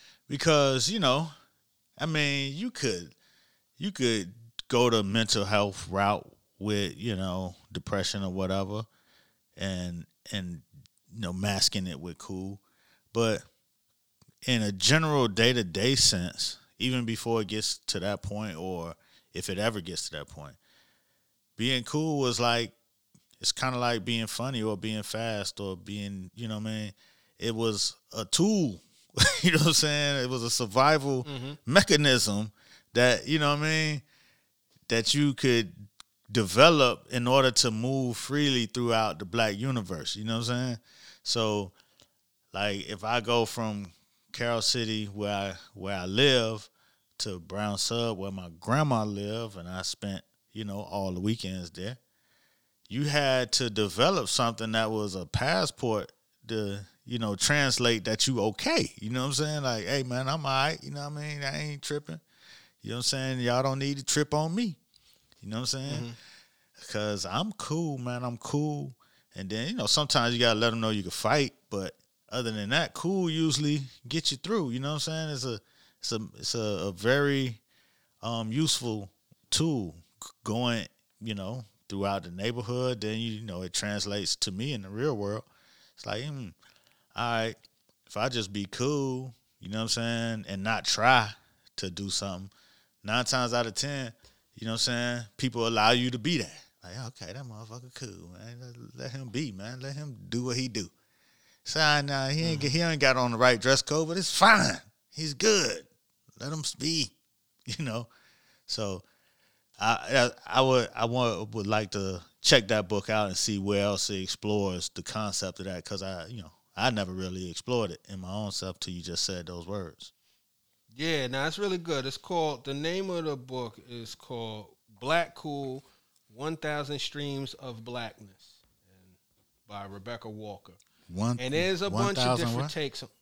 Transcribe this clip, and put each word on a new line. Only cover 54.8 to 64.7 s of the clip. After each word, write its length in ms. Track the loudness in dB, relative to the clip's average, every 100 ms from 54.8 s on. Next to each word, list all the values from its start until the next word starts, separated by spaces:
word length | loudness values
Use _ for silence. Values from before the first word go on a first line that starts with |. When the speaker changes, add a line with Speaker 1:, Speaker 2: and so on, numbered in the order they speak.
| 2
Speaker 1:
was 240 | 0 -2 -4
a 100 | -4
passport 840 | -2 2 2 0 0 0 0 -2 _ _ _ -6
to 320 | -4 -2 -6 -10 _ -8
you 140 | -4
know, 160 | -2 0
translate 720 | 2 4 4 4 4 2 0
that 220 | 0 2
you 120 | 2
okay. 500 | 0 0 0 0 0 -4
You 100 | -6
know 120 | -4
what 60 | -2
I'm 60 |
saying? 300 | -2 -2 -2
Like, 220 | -2 -2 -2
"Hey, 180 | -2
man, 240 | -2 -4 -2
I'm 160 | -2 0
all 60 |
right." 260 | 2 2 -2
You 80 | -8
know 180 | -10 -10
what 100 | -8
I 20 |
mean? 220 | -8 -6
I 140 | -6 -4 -6
ain't 100 | -6
tripping. 380 | -6 -6 -6 -14 _ _ -20 -20 -20 _
You 80 | -8
know 40 | -4
what 20 |
I'm 40 |
saying? 360 | -2 -2 -2 0
Y'all 220 | 2 2
don't 160 | 2 0
need 180 | -2 -4
to 60 | 0
trip 280 | 2 2
on 200 | 2 0
me. 220 | 0 -2